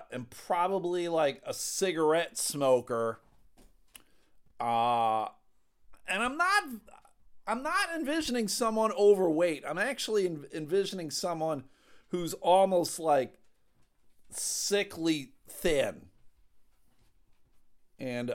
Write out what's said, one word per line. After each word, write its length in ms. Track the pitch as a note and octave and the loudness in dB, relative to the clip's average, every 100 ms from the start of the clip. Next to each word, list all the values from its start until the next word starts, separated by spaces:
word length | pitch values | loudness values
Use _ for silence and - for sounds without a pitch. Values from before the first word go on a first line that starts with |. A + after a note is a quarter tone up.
| - | -6
and 180 | B2 B2 | -10 -12
probably, 800 | - - F3 F#3 G3 F3 F3 E3+ | -14 -2 0 0 0 -2 -4 -2
like, 340 | E3 C#3+ B2+ - | 2 0 0 -8
a 80 | |
cigarette 840 | - - - F#3+ E3 D#3 E3 E3 - | -8 -6 -2 0 2 4 4 0 -4
smoker. 840 | - C#3+ C3+ B2 A2+ A#2 A2+ A2+ _ - - - - _ _ - - _ _ - - - | -4 0 4 4 2 -2 -2 -4 _ -20 -20 -20 -20 _ _ -20 -20 _ _ -20 -20 -6
Uh, 680 | A#2 A#2 A#2+ A#2 A2+ A2 G#2+ - _ _ _ _ - - - | 0 2 2 2 2 2 -2 -10 _ _ _ _ -20 -16 -6
and 160 | F#3 | -4
I'm 140 | B3 D4+ | -2 0
not, 260 | F4+ G4+ D4 A3 - - - _ - - - | 2 2 0 -10 -16 -20 -20 _ -20 -14 -6
I'm 160 | A#3 | -4
not 280 | D4+ F#4 F4+ E4 | -2 -2 -2 -4
envisioning 520 | C#4 D#4+ C4+ A#3+ G#3 | -2 -4 -2 -4 -4
someone 440 | - A3+ A3 A3 | -2 0 0 0
overweight. 720 | F#3 G#3 G3 F3+ D#3 F3 D3 C#3 | 4 6 6 4 2 2 0 -6
I'm 100 | E3 | -4
actually 480 | A#3 C4+ - G#3+ F3+ | -4 -4 -2 0 0
en-, 200 | D#3 - | -4 -10
envisioning 580 | E3 D3+ G3 F#3+ F#3+ D#3 | -10 -2 -2 -2 -6 -8
someone 540 | - F3+ E3 D#3+ C#3+ - _ _ - _ | -6 -4 -2 -2 -4 -8 _ _ -20 _
who's 260 | F3 E3 - | -6 -4 -2
almost, 640 | E3+ F#3 F#3+ F3+ D3+ - | 6 6 6 4 0 -2
like, 360 | D#3+ C#3+ B2 - - _ _ _ _ _ - - - | 2 4 2 -6 -20 _ _ _ _ _ -20 -20 -14
sickly 1040 | - - - - G3+ G3 E3+ E3 D#3 C3 - - | -8 -6 -4 0 0 -2 -2 0 0 -4 -18 -20
thin. 600 | - F3+ C#3+ A2 D2+ - _ - - _ - - _ _ _ _ _ _ _ _ - - - - - | -4 0 2 0 -4 -18 _ -20 -20 _ -20 -20 _ _ _ _ _ _ _ _ -20 -20 -20 -20 -12
And, 320 | C3 A#2+ A#2+ | -8 -6 -6